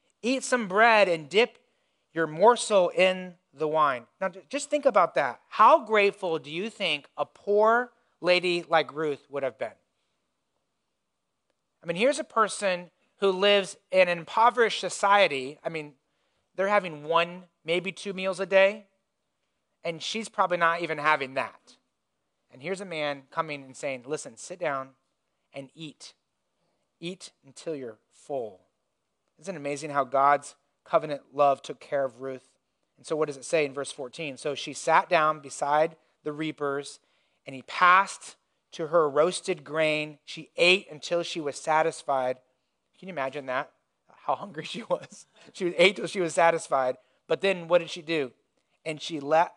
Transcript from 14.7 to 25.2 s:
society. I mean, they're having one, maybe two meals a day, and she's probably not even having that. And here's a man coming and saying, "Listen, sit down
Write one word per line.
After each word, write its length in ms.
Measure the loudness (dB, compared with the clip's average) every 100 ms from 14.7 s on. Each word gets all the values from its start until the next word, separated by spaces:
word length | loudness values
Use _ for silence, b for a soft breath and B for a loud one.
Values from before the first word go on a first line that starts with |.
| 0
society. 800 | -6 -2 2 4 4 0 -8 -10
I 60 | -10
mean, 240 | -8 -12 _ _ _ _ _ _ -6
they're 120 | 0
having 360 | 0 0 -10
one, 400 | -2 0 0 -4 -20 _ -4
maybe 260 | -4 -4
two 220 | -10 -10
meals 260 | -6 -6 -4
a 60 | 2
day, 400 | 4 4 2 -14 _ _ _ _ _ _ _ _ _
and 200 | -10 -8
she's 260 | -8 -8 -8
probably 300 | -4 -2 2
not 240 | 0 0
even 160 | -4 -2
having 360 | 0 0 0
that. 420 | -6 -8 -10 _ _ _ _ _ _ _ _ _
And 100 | -14
here's 200 | -10 -10
a 40 | -8
man 360 | -6 -4 -4 -10
coming 320 | -8 -6 -8
and 120 | -14
saying, 300 | -10 -8 -8 -8
"Listen, 300 | -10 -10 -18
sit 220 | -16 -8
down 320 | -6 -6 -8 _ _ _